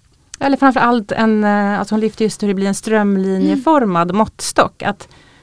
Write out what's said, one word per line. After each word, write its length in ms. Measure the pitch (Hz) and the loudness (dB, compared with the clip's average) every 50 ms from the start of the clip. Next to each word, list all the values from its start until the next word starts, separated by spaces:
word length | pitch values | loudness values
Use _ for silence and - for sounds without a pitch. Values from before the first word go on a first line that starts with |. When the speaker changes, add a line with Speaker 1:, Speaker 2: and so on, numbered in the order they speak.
| _ _ _ _ _ - - - | _ _ _ _ _ -20 -10 -4
Speaker 1:
Eller 160 | 269 277 269 | -2 -2 0
framförallt 560 | 269 277 269 240 254 233 240 247 240 208 - | 2 2 2 2 2 2 2 0 0 -2 -4
en, 320 | - - 226 220 220 214 208 | -2 0 2 2 2 2 2
eh, 340 | 208 208 208 202 202 208 202 | 2 0 2 0 0 -2 -2
alltså 160 | 202 - 214 | -4 -2 -2
hon 60 | 220 | -2
lyfter 240 | 220 214 - - 220 | -2 -2 -2 -2 -2
just 180 | 208 - - | -2 -2 -2
hur 60 | 214 202 | -2 -2
det 60 | 196 | -2
blir 120 | 190 190 | 0 -2
en 80 | 196 196 | -2 -2
strömlinjeformad 1400 | - - 220 220 214 208 202 196 190 190 190 190 190 190 - 294 277 247 330 311 285 240 202 175 170 170 175 | -4 -2 0 0 2 2 2 0 0 0 0 0 0 0 0 0 0 2 2 2 2 2 2 0 0 0 0
Speaker 2:
Mm. 60 | 180 214 | 0 0
Speaker 1:
måttstock. 640 | 214 - - - - - - - - - _ - | 0 -2 -4 -10 -10 -4 0 0 0 0 _ -6
Att 260 | - 202 208 - - - - - - - _ _ | -6 -6 -6 -6 -12 -20 -20 -20 -20 -20 _ _